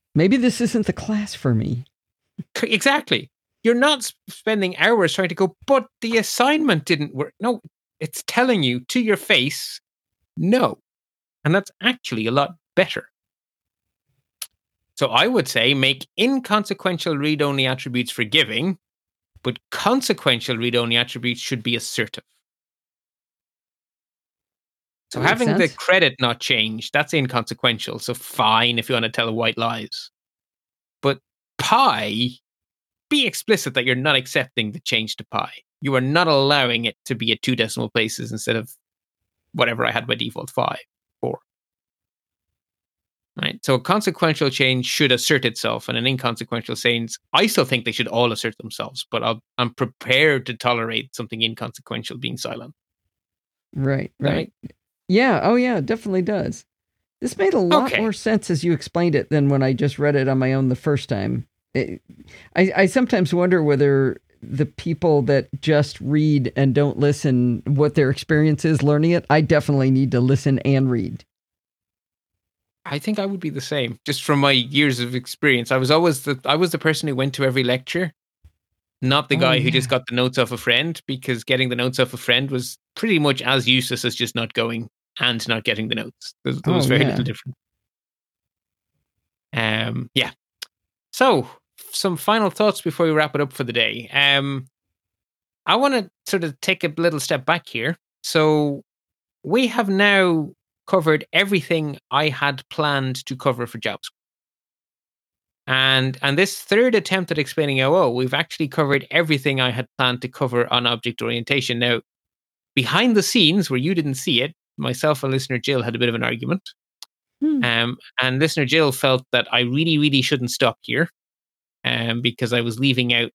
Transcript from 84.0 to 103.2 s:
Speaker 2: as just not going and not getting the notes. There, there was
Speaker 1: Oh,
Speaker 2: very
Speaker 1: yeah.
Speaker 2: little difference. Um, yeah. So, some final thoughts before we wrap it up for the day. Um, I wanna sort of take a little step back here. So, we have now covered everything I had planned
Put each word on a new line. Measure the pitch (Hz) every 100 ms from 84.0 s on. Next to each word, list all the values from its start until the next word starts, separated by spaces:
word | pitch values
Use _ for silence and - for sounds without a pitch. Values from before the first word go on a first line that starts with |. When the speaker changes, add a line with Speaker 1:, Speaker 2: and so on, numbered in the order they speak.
Speaker 2:
as | 123
just | - 117
not | 113 113
going | - 117 117 110 _ _ -
and | 120 113 117
not | 110
getting | 117 110 110
the |
notes. | 110 - - - -
There, | 131
there | 131 151
was | 180
Speaker 1:
Oh, | 135
Speaker 2:
very | 123
Speaker 1:
yeah. | 131
Speaker 2:
little | 104
difference. | 127 107 - - _ _ _ _ _ _ _ _ _ _ _ _ _ _ _ _ _ _ _
Um, | 117 110 110 113 120 120
yeah. | 131 113 - _ _ - _ _ _ _
So, | - 262 160 - - _ - -
some | - 190 160
final | - 220 196
thoughts | - 214 -
before | 175 151 165
we |
wrap | 156 151
it | 143
up | 139
for | -
the | 120
day. | 120 113 110 113
Um, | 139 143 139 139 135 131 _ _ _ _ _ _ _ _ _ 156
I | 220
wanna | 277 254 180 _ -
sort | 190
of | 165 135
take | - 180
a | 160 156
little | 170 151
step | - 143 131
back | 139 -
here. | 117 131 170 _ _
So, | - 160 156 151 147 143 - _ _ _ _ _
we | - 226 240
have | 240 196
now | 190 208 196 180 160 147 - _ _ -
covered | 190 160 151 -
everything | 165 196 190 - 165 151 143 _
I | 139 151
had | 135 143 131 -
planned | - 147 139 131 127